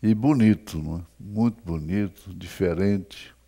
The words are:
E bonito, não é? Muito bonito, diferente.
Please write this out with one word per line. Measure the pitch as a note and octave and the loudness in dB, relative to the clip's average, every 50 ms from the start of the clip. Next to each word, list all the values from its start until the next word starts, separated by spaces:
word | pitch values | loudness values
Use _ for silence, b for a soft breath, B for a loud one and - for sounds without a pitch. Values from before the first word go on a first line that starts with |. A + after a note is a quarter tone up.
E | - G#2+ A2 | 4 4 2
bonito, | G#2+ A2+ C#3 D3+ C3+ A2+ G#2+ G#2+ - - - - E2 | 4 4 2 4 6 6 6 6 4 0 -8 -8 -6
não | D2+ D#2 D#2+ E2+ | -6 -6 -6 -8
é? | F2 - _ _ | -10 -12 _ _
Muito | F2+ G2 G#2 G#2+ A2+ A#2+ G#2+ - - | -16 -10 -4 0 0 0 -2 -4 -8
bonito, | F2 E2+ D#2+ D2+ D#2 F2+ G2+ G#2 F#2+ - - - G2 F2+ | -6 -6 -6 -4 -4 -2 -2 -2 -4 -6 -12 -20 -18 -18
diferente. | - F#2 F2 - - F#2+ F2+ E2+ D#2+ F#2+ G2+ G2+ G2 F#2+ - - - - - - _ _ | -16 -16 -16 -6 -2 -2 -2 0 0 0 0 0 0 -4 -8 -16 -20 -20 -20 -20 _ _